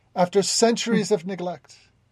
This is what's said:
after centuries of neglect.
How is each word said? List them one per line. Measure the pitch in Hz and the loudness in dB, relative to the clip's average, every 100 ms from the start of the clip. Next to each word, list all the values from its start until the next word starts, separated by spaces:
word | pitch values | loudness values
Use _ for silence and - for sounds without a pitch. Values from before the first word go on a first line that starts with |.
| _ - | _ -2
after | 180 202 | 0 2
centuries | 185 - 226 226 233 220 185 | 0 2 2 2 0 0 0
of | 208 175 | -2 -2
neglect. | 185 180 156 _ - _ _ _ | -8 -8 -10 _ -20 _ _ _